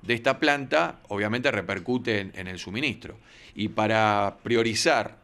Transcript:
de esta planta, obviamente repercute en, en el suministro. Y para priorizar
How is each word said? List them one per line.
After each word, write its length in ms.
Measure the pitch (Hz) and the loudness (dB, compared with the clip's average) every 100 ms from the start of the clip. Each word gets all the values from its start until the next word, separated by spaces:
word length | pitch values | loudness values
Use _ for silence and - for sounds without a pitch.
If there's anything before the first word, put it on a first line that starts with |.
de 120 | - | -2
esta 260 | 117 120 135 | 0 2 2
planta, 580 | 151 143 135 147 165 - - | 2 2 0 0 0 -4 -8
obviamente 440 | 101 104 117 135 | -2 -2 0 0
repercute 640 | 110 90 98 87 123 123 107 | 0 -2 -6 -2 -2 0 -2
en, 140 | 95 | -4
en 140 | 92 92 | -10 -10
el 100 | 90 | -10
suministro. 600 | - 101 143 113 - - - - - | -8 -4 -4 -4 -10 -18 -20 -20 -20
Y 140 | - 107 | -6 -4
para 680 | 110 107 110 107 104 101 - | 0 2 4 4 4 0 -4
priorizar 760 | - 117 113 104 170 135 104 - | 0 2 2 2 2 2 0 -10